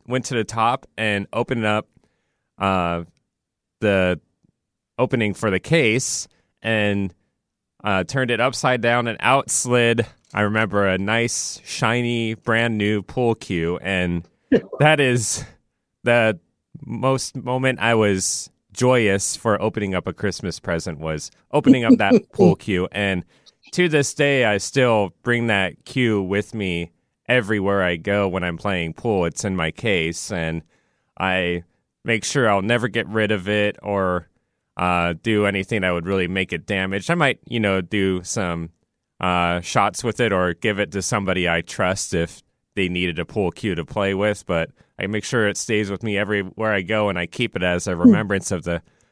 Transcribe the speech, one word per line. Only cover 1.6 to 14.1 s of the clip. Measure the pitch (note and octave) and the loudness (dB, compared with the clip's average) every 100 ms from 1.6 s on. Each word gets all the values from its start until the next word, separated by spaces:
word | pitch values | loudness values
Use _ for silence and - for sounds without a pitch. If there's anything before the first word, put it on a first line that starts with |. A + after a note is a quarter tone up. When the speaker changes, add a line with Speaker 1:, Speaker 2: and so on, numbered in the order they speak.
| G#2+ | 0
Speaker 1:
up, | G#2+ - _ _ _ _ _ _ - | 0 -4 _ _ _ _ _ _ -4
uh, | F#2+ F#2 F2 E2+ E2+ _ _ _ _ _ _ - | 0 2 0 -2 -8 _ _ _ _ _ _ -2
the | G#2+ F#2+ F#2 E2+ _ _ _ _ _ _ _ - | 2 4 2 0 _ _ _ _ _ _ _ -4
opening | B2+ B2 G#2+ | 0 0 0
for | F#2+ A2 | 0 0
the | F#2 | 0
case | - E3 A#2 A#2 - - - _ _ _ | 2 2 4 2 -2 -6 -10 _ _ _
and, | A2+ A2 G#2 G2+ G2 - _ _ _ _ _ _ | -2 0 2 0 -4 -8 _ _ _ _ _ _
uh, | G#2+ F#2+ | -2 0
turned | F2 C3+ B2 | 0 -2 0
it | A2+ | 0
upside | C3 A#2+ C#3 B2+ | 0 0 0 2
down, | A#2 B2 A#2+ | 2 2 0
and | G#2+ | 0
out | A2+ C3+ - | 2 2 2
slid, | - B2 A#2+ A#2 A#2 G#2+ - _ | -4 2 4 4 2 -2 -6 _
I | G2+ | -2
remember, | G#2 A2 G#2+ G2+ G2 | 0 2 0 2 2
a | F#2 | 0
nice, | G2 A2+ A#2+ - - - | 0 0 0 -4 -8 -10
shiny, | - - A2+ A#2+ A#2+ A#2 A2+ | -10 -2 0 0 0 -2 -2
brand | A2 - A2+ A#2 G#2+ | -4 0 0 2 2
new | G#2 G#2+ | 2 0
pool | F#2+ - A#2+ A2+ | -2 0 0 0
cue. | - F2+ E2 F2+ | -2 -2 -2 -2
And | F#2+ F#2 F2+ | -2 0 0